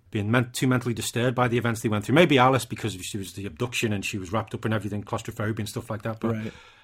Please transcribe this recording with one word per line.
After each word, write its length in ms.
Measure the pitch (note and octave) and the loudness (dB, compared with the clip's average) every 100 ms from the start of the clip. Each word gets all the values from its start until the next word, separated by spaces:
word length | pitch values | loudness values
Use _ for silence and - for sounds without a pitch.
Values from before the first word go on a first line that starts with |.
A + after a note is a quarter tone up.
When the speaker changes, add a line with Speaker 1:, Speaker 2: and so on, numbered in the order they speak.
| _ | _
Speaker 1:
being 180 | G#2+ G2+ | -4 2
men-, 220 | B2 A#2+ | 2 2
too 160 | - C3 | 0 2
mentally 260 | B2+ A#2+ | 2 0
disturbed 420 | G#2+ - A#2 B2 B2 | -4 -2 0 0 2
by 120 | B2 | 2
the 100 | A#2 | 2
events 240 | A#2 A2+ | 0 0
they 80 | A#2 | 0
went 140 | G#2 G2+ | 0 4
through. 100 | C#3 | 6
Maybe 220 | F3 C#3 | 8 8
Alice, 280 | B2+ C3+ - | 6 4 0
because 280 | - G#2+ F#2 | -6 -6 -6
she 220 | F#2 G#2+ | -8 -8
was 160 | F#2 | -10
the 120 | G2+ G2 | -10 -10
abduction 480 | E2 A#2+ - A2+ | -6 -4 -2 0
and 100 | G2+ | 0
she 140 | F#2+ G#2 | -4 -6
was 140 | F2+ | -2
wrapped 200 | A2 G#2+ | -4 -4
up 120 | A2 A2+ | -4 -2
in 80 | |
everything, 300 | A2 G2 G2+ | -2 -2 -6
claustrophobia 520 | G2+ A2 - - G#2+ A2 | -6 -6 -6 -6 -4 -4
and 100 | G2+ | -6
stuff 200 | A#2 - | -8 -8
like 120 | G#2+ | -8
that. 160 | A#2 A2 | -6 -4
But 120 | A#2 | -2
Speaker 2:
Right. 200 | A2 A2 - - - | -2 -6 -12 -20 -20